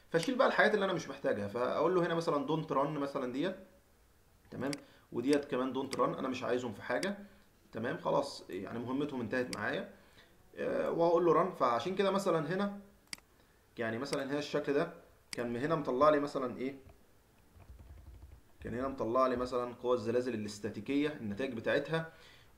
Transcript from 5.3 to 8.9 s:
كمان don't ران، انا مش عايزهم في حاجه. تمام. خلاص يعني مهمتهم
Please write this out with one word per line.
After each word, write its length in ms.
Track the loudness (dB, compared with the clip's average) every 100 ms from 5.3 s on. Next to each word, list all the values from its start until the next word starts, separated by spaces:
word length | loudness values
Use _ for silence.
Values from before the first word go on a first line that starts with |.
| 2 2
كمان 280 | -2 -2
don't 220 | -2 -4 0
ران، 140 | 0
انا 140 | 0 -4
مش 160 | -4
عايزهم 300 | 0 0 -2
في 80 | -8
حاجه. 360 | -4 -2 -2 -6 -12 -20 -20 _ _
تمام. 260 | -8 -6 -4
خلاص 480 | 0 2 0 -6 -10
يعني 300 | -8 -6 -6
مهمتهم 420 | -4